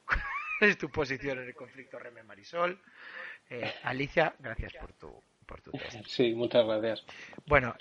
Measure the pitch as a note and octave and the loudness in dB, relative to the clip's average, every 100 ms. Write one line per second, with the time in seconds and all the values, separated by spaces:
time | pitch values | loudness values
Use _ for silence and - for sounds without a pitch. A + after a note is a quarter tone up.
0 | - - - - - C6+ G#3 F#3 D3+ D#3 | 0 0 0 -6 -4 4 4 4 -2 -2
1 | C3+ C3 C#3 B2+ B2 - B2 C3+ B2 A#2+ | -2 -2 -4 -6 -8 -14 -16 -18 -16 -14
2 | A#2+ A#2 A2 G3+ G3+ E3+ F3 F#3+ - - | -16 -18 -20 -20 -8 0 0 0 -14 -20
3 | - - - - - B2 A2+ - B2 C3 | -16 -14 -14 -14 -12 -8 -6 -4 -4 -2
4 | C#3+ - D#3 - A#2+ A2+ G2+ - F#2+ - | 0 4 4 2 -12 -8 -8 -10 -16 -16
5 | D2+ A#1 _ _ - - - - - A2+ | -18 -18 _ _ -20 -18 -12 -10 -10 -12
6 | G#2 - A#2+ A2+ A#2+ A#2+ A2 A2 A2+ G#2+ | -6 4 4 4 4 6 6 4 0 -2
7 | - - - - - C#3+ B2 - | -8 -18 -16 -12 4 6 6 -4